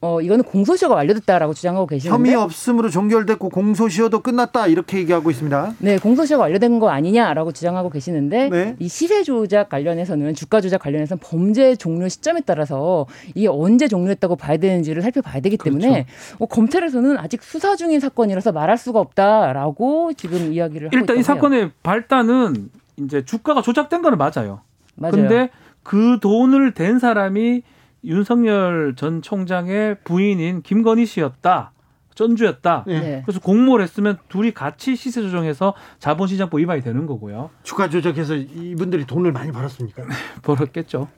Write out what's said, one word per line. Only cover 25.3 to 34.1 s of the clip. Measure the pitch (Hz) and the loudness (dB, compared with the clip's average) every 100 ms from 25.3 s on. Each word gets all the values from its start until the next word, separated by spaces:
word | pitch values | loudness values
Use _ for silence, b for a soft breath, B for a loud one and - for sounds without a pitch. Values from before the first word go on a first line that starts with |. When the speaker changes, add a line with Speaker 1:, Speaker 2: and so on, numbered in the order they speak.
| 233 254 b b b | 4 2 b b b
Speaker 3:
그 | - 202 226 247 | -2 2 4 4
돈을 | 202 214 254 269 269 | 2 4 4 4 4
댄 | - 170 247 | 0 0 2
사람이 | 240 214 196 196 226 247 b b b b - | 2 0 0 0 0 0 b b b b -6
윤석열 | 165 202 240 226 208 185 170 151 127 | -2 0 2 2 2 0 0 -2 -4
전 | 143 165 | -6 -6
총장의 | - 202 180 185 175 202 214 202 - | -6 -6 -4 -4 -2 -2 -2 -4 -4
부인인 | 175 202 190 160 180 | 0 2 0 -2 -4
김건희 | 147 202 226 226 233 | -2 0 2 2 0
씨였다. | - 147 127 175 175 117 _ _ _ _ - | 0 -4 -2 0 0 -2 _ _ _ _ -4
전주였다. | 226 233 220 143 180 160 113 | 0 2 2 0 0 0 0
Speaker 2:
네. | 165 | -4
Speaker 1:
네. | 151 135 131 | -4 -6 -6
Speaker 3:
그래서 | 190 | -6
공모를 | - 202 254 247 | 2 4 6 4
했으면 | 180 - 202 | 2 -2 -4